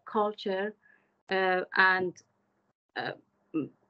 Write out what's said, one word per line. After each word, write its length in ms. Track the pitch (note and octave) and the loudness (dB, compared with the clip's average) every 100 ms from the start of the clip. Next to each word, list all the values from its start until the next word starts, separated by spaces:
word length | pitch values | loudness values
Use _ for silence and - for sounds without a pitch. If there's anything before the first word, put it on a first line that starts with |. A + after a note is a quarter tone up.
| - | -4
culture, 680 | A3 G#3 G#3+ G#3 F#3+ G#3 - _ _ _ _ - | 0 0 -2 -4 -4 -4 -8 _ _ _ _ -4
uh, 360 | F#3+ F#3 F#3 - - | 0 2 0 0 4
and, 480 | F#3+ F#3 F3+ - - _ _ _ _ _ _ - | 4 4 -2 -6 -18 _ _ _ _ _ _ -8
uh, 160 | B2 - _ _ _ | -8 -10 _ _ _
mm, 160 | D#3+ C3 - _ | -8 -8 -12 _